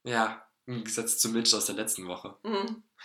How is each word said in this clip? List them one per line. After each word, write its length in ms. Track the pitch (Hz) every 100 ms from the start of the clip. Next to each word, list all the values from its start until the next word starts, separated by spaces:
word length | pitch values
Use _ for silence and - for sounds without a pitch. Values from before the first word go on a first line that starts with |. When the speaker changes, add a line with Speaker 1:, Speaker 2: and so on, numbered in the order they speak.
Speaker 1:
Ja, 420 | 127 117 110 - - _ -
im 100 | 120
Gegensatz 420 | 110 - 113 -
zu 120 | 113
Mitch 260 | 113 113 107
aus 100 | 95
der 80 |
letzten 320 | 98 - - 92
Woche. 300 | 87 - -
Speaker 2:
Mhm. 380 | 214 202 226 220 - -